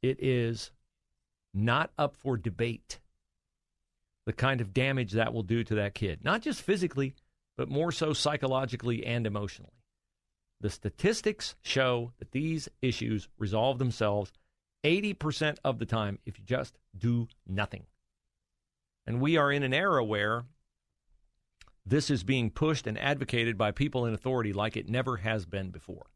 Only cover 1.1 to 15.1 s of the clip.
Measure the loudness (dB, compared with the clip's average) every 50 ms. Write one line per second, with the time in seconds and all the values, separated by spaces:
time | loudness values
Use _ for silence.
1.1 | _ _ _ _ _ _ _ _ _ 0 2 4 4 2 2 0 0 0 -2 -2
2.1 | -2 -4 -2 -2 -2 0 -2 -4 -2 0 -2 -2 -2 -6 _ _ -16 -16 -16 _
3.1 | _ _ _ _ _ _ _ _ _ _ _ _ _ _ _ _ _ _ _ _
4.1 | _ _ _ -6 -2 0 2 2 2 2 -2 -2 0 0 2 2 2 0 -2 0
5.1 | 2 2 2 2 0 -2 -2 0 0 0 0 0 0 0 0 -2 -2 -2 -2 -2
6.1 | -4 -2 -2 -2 -2 0 0 -4 -6 -4 0 0 2 2 2 0 0 0 -2 -2
7.1 | -4 _ _ _ _ _ _ _ _ -6 -6 -2 0 0 0 0 0 0 0 0
8.1 | 0 2 2 0 0 0 0 0 0 0 0 -2 -4 -4 -2 -2 -2 -2 -2 -2
9.1 | -2 0 0 0 -2 -2 -4 -6 -8 -10 -18 -20 _ _ _ _ _ _ _ _
10.1 | _ _ _ _ _ _ _ _ _ _ -6 -6 -6 -4 -6 -8 -6 2 2 2
11.1 | 2 2 0 -2 -2 -2 -8 -10 -10 -10 _ -2 2 2 4 4 2 0 -2 -4
12.1 | -10 _ -18 -6 _ -2 0 0 -2 -2 -4 -8 -10 _ -2 -2 0 0 -2 -2
13.1 | -2 -2 -2 -6 -8 -6 -4 -2 0 2 2 2 2 2 0 0 0 2 0 2
14.1 | 2 0 -2 -4 _ _ _ _ _ _ _ _ _ _ 2 4 4 4 2 0